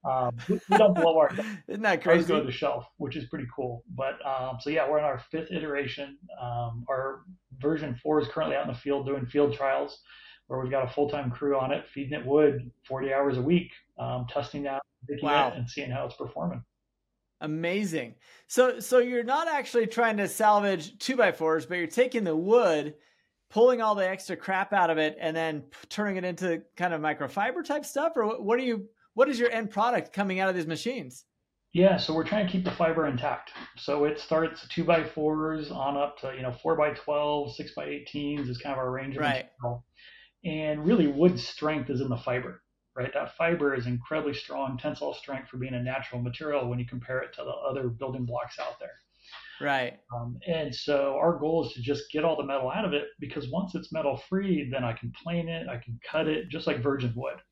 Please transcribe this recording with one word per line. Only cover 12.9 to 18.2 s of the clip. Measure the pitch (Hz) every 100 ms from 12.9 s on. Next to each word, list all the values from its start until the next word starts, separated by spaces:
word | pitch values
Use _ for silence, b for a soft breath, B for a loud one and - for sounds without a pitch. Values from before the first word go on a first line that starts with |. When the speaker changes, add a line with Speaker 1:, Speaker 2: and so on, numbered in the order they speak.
| 131 135
Speaker 1:
hours | 135 139 123
a |
week, | 127 175 175 - _ -
um, | 123 127 123
testing | 143 139 147 139
out, | 139 - _ 123
making | 143 147
Speaker 2:
Wow. | 147 135
Speaker 1:
it, | -
and | 120
seeing | - 135
how | 127 135
it's | -
performing. | 127 - 170 123 - _ _ _ _ _ _ _
Speaker 2:
Amazing. | 151 156 170 196 208 160 120 120